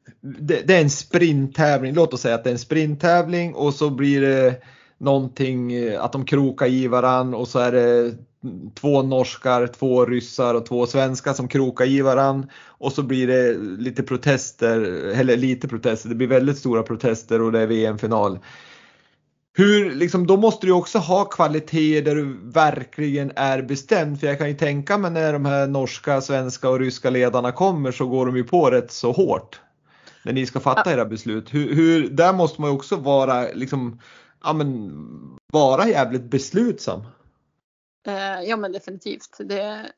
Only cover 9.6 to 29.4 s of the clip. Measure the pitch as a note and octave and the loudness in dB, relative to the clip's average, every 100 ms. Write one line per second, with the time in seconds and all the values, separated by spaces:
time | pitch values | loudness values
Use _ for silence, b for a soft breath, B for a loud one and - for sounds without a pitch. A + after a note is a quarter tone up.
9.6 | A#2+ - C3+ B2+ A#2+ B2 B2 - B2 A#2 | 0 -2 0 2 2 0 -4 -2 0 0
10.6 | A#2 A#2+ A#2+ C#3 C3+ B2+ - C3+ B2 C#3 | -2 -2 0 0 0 -2 -4 -4 -2 0
11.6 | C3 - B2+ C#3 C3+ C3 C3+ C3+ C3+ B | -2 0 2 4 4 4 2 0 -6 B
12.6 | B B C3+ C3+ C#3+ C3 B2 B2+ B2 G2 | B B -6 -4 -2 0 2 2 2 0
13.6 | G2+ F2+ B2 A#2+ C3 B2+ D3 C3 - - | -4 -8 -6 -6 -4 -2 0 0 -2 -2
14.6 | A#2 A2+ G2+ F2+ E2+ A2+ C3 A#2+ C3 A#2+ | 0 0 -2 -4 -4 0 2 2 2 -2
15.6 | A#2+ A2+ A#2+ A2 A2+ A#2 B2 C3 C3+ C#3 | -4 -4 -2 -4 -4 -4 2 4 2 0
16.6 | C#3+ A2+ A2 A2+ - A2+ - A2+ A2+ A2+ | 0 -2 -2 -2 -2 -2 -2 0 2 2
17.6 | A2 A2+ A2 G#2+ A2 A2 G2+ F#2 B B | 2 2 0 -2 -2 0 0 -2 B B
18.6 | B B B B B B _ _ _ - | B B B B B B _ _ _ 2
19.6 | G3+ G#3 G3 C3+ F3 F#3 F3 G3 A3 A3 | 4 6 2 -2 -2 0 2 4 4 2
20.6 | F#3 F3+ F3 A3 D#3 F#3 G3 - D#3+ D#3 | 2 2 2 -4 0 0 0 0 0 0
21.6 | D3+ D#3+ D#3 D3+ D3 D3 C#3+ A#2 G#2+ D#3+ | -2 0 2 2 2 0 -4 -8 -4 2
22.6 | D3+ C#3 B2+ - D3+ C#3 C#3 - C3+ C3+ | 2 0 -8 -6 -4 -2 -4 -2 0 0
23.6 | B2+ C#3 - G3+ D#3 C#3+ D3 C#3+ D3 C#3+ | -2 -8 0 0 0 -2 -4 -2 -4 -2
24.6 | D3+ C#3+ C#3 G#3 F#3+ E3 D#3 D3 C#3 C#3 | -2 -2 -2 -2 0 0 0 0 0 0
25.6 | C#3 C#3 B2+ - - C#3 C3 C3+ B2+ B2+ | 0 -2 -4 -6 -2 -2 0 -4 -4 -4
26.6 | C3 B2+ C3 B2 C3 B2+ B2 B2 B2 A#2+ | 0 0 0 -2 -2 2 2 2 -2 0
27.6 | F#3+ E3+ C3+ - B2+ C3 B2+ B2+ A#2+ F3 | 0 0 -4 -4 -2 0 0 -2 0 4
28.6 | C#3+ B2 A#2+ - A#2+ B2 F#3 - | 6 4 0 -4 -2 2 2 0